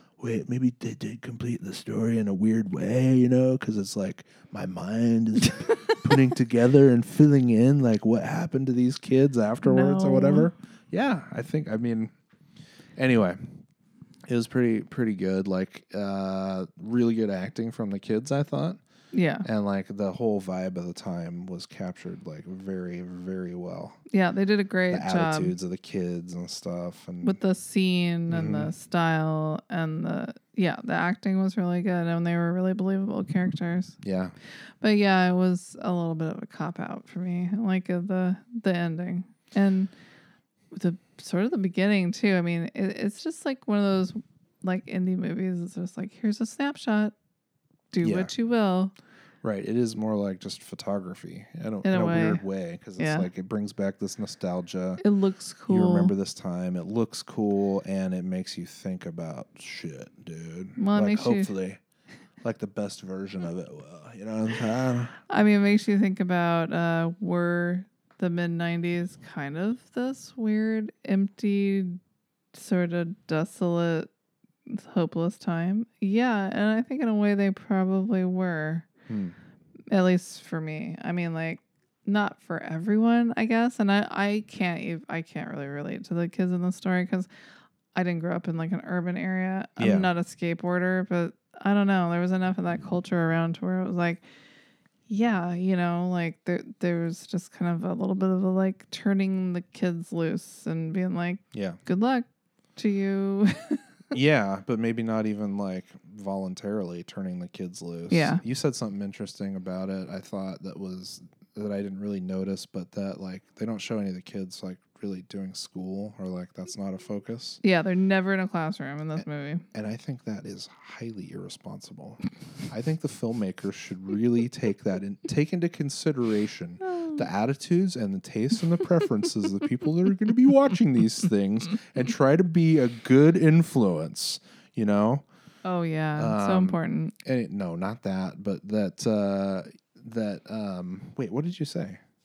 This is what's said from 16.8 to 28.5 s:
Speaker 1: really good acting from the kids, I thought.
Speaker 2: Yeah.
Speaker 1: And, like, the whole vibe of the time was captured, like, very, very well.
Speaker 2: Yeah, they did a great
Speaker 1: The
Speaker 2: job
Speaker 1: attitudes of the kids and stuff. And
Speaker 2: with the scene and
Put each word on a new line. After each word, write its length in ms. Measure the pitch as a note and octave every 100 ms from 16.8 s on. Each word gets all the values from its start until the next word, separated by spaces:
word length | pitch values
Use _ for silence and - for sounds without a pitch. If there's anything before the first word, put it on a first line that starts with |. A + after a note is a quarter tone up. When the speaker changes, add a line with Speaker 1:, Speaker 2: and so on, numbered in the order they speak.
Speaker 1:
really 340 | G2+ A#2+ A#2 A2+
good 140 | G#2+
acting 420 | F#2+ F#2+ - A2+
from 180 | - G#2+
the 80 | G2
kids, 320 | - A2 C3
I 120 | C#3+
thought. 340 | D3 C#3 D#3 F#3+ _ _ _
Speaker 2:
Yeah. 280 | B3+ E3+ - G3
Speaker 1:
And, 180 | A2 G2+
like, 220 | G2 F#2+
the 220 | G2+ G2
whole 280 | F#2 A#2 G#2
vibe 380 | F#2 F#2 F#2 F#2
of 80 | F2
the 80 |
time 540 | F2 - F2 E2+ F2 F#2
was 180 | F2 -
captured, 540 | - F#2 F2+ F2+ F#2 F2
like, 180 | D2+ E2+
very, 560 | F#2+ F#2+ F#2 F2+ F2
very 540 | F2+ F3+ F3+ F#3 F#2 F3
well. 380 | F3 - F3 - -
Speaker 2:
Yeah, 200 | G3 F#3
they 140 | G3 G3
did 140 | G#3
a 40 |
great 280 | G3 F#3+ F#3
Speaker 1:
The 60 | F3+
Speaker 2:
job 160 | F#3+ F3+ E3 D#3
Speaker 1:
attitudes 280 | F3+ F3+
of 80 | F3+
the 80 | -
kids 540 | - G2 F2 F2 F2
and 140 | F2 F2
stuff. 580 | - - F2 F2 - -
And 180 | F2+ A3
Speaker 2:
with 140 | F#3+
the 160 | G3 F#3
scene 800 | - G3 F#3 F3+ F3 E3+ E3+
and 200 | E3 D#3+